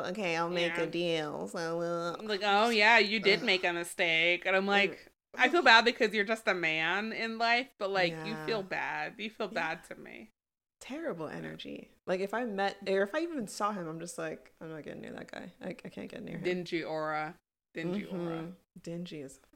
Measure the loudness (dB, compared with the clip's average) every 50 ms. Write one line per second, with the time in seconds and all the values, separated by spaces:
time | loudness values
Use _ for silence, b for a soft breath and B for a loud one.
0 | 0 -2 -4 -4 -2 -2 0 0 0 0 0 0 0 0 0 0 -2 -2 -2 -2
1 | 0 0 0 0 -2 -4 -6 -6 -8 -6 -6 -6 -4 -4 -2 -2 -2 -2 -2 -2
2 | -2 -4 -6 -6 -4 -4 -4 0 2 4 4 6 6 6 6 6 8 8 8 8
3 | 8 6 2 4 4 4 4 4 4 2 2 4 2 0 0 0 -4 -6 -2 0
4 | 2 2 4 4 4 4 2 2 2 2 2 2 4 4 4 4 4 4 0 -6
5 | -16 -20 _ _ _ _ 2 2 4 4 6 6 8 10 10 10 8 6 2 2
6 | 0 2 2 0 0 0 -2 0 0 0 0 2 0 0 0 0 0 0 0 -2
7 | -2 -4 -6 -6 -6 -6 -2 0 2 2 2 2 0 -4 _ _ -4 0 2 2
8 | 2 2 0 -4 -6 -6 -6 -6 -4 -2 -2 -2 -2 -4 -4 -4 -4 -4 -4 -4
9 | -6 -6 -8 -10 -10 -10 -6 -6 -6 -4 -2 -4 -2 -2 -4 -8 -10 -16 -16 -16
10 | -14 -16 -16 -16 -18 -20 _ _ _ _ _ _ _ _ _ _ -14 -12 -10 -8
11 | -6 -6 -6 -6 -8 -8 -8 -8 -10 -10 -10 -10 -10 -10 -10 -12 -14 -18 _ _
12 | _ -2 -2 -2 -2 -2 -2 -4 -4 -4 -2 -2 -2 -2 -2 -4 -2 0 2 2
13 | 2 2 0 -2 -2 -2 -4 -6 -6 -6 -4 -2 -2 -2 -2 -4 -6 -6 -8 -8
14 | -10 -10 -8 -8 -6 -6 -8 -10 -14 -20 _ _ -14 -12 -12 -10 -10 -10 -12 -10
15 | -12 -12 -12 -12 -14 -12 -12 -14 -14 -14 -16 _ -10 -10 -10 -10 -14 -14 -12 -12
16 | -12 -12 -12 -12 -10 -10 -10 -6 -4 -2 -2 -2 -4 -6 -6 -6 -4 -4 -4 -4
17 | -4 -2 -4 -4 -4 -6 -10 -14 _ _ _ _ _ _ _ -6 -4 -4 -4 -4
18 | -4 -6 -6 -6 -4 -4 -4 -6 -8 -10 -12 -18 _ _ _ -16 -12 -10 -8 -8
19 | -8 -10 -10 -12 -12 -14 -16 -20 _ _ _